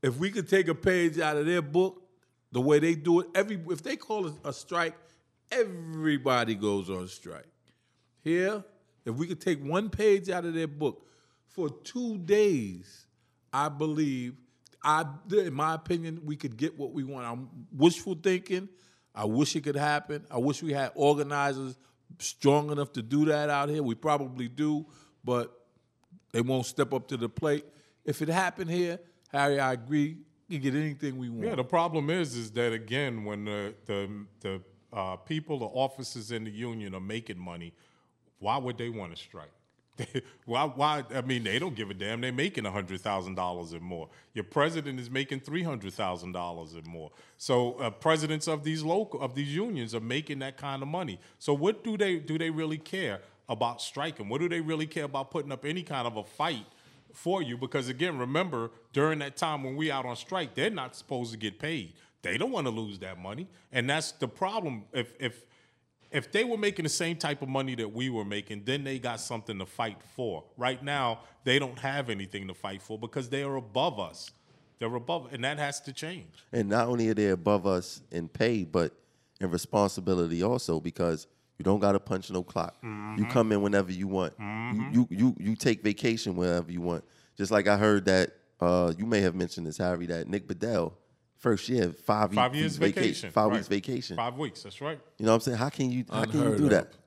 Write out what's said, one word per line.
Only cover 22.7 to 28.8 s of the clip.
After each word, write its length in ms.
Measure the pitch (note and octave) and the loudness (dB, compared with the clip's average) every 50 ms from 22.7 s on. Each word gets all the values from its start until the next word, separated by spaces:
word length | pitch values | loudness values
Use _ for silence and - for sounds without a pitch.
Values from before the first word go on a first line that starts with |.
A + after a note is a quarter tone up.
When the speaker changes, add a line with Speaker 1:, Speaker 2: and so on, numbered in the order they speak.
Speaker 1:
enough 220 | D3 C#3+ C#3+ C#3 | -2 -2 -4 -4
to 100 | - C3 | -4 -8
do 220 | A2+ A2 C3+ D3 D3+ | -4 0 2 4 4
that 240 | D#3 D3+ D3 D3 D3 | 4 4 2 2 2
out 220 | C#3+ C#3+ C#3 D3 | 2 2 2 0
here. 120 | D3+ D#3 | 0 0
We 120 | C#3+ B2 A2+ | 0 0 0
probably 540 | - - D#3 D3 C#3+ C#3 B2+ B2+ B2+ B2 A#2+ | 0 2 2 2 2 0 -4 -6 -6 -8 -8
do, 360 | B2 C3+ D3+ D3+ D3+ D3 D#3 - - - - _ _ _ - | -2 0 0 0 2 0 -2 -8 -18 -20 -20 _ _ _ -2
but 340 | B2 B2 A#2+ A#2 - - - _ _ _ _ _ _ _ _ _ _ - - _ _ | 0 0 0 0 -2 -8 -20 _ _ _ _ _ _ _ _ _ _ -20 -20 _ _
they 100 | - A#2 | 0 0
won't 240 | A#2 B2+ C3 C3 A#2+ | 2 2 2 0 0
step 260 | - - - C#3 B2 | -2 0 0 0 2
up 160 | C3+ B2+ - - | 2 -4 -2 -4
to 80 | C#3 | -4
the 120 | A#2+ A#2 A2+ | -4 -4 -4
plate. 360 | - - - D#3 C#3+ D3 D3 - _ - _ _ _ _ _ | -4 0 2 2 2 0 -2 -10 _ -20 _ _ _ _ _
If 160 | - D3 - | -6 -4 -2
it 80 | D#3 D3+ | 0 0
happened 420 | E3 F#3 F#3+ F3 - - F#3+ E3 | 2 2 2 0 -2 -4 -6 -2
here, 300 | E3+ F3+ | 0 0